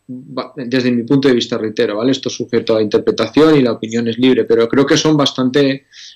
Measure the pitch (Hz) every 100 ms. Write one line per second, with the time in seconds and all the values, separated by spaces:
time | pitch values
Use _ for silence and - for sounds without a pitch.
0 | - 127 139 131 131 - 120 131 123 120
1 | 117 143 135 120 104 113 107 107 113 104
2 | 127 131 123 - 117 117 110 110 107 107
3 | - 104 113 143 160 151 123 110 110 117
4 | 117 113 131 113 107 117 117 135 139 156
5 | 160 151 135 - 127 143 139 135 _ -
6 | -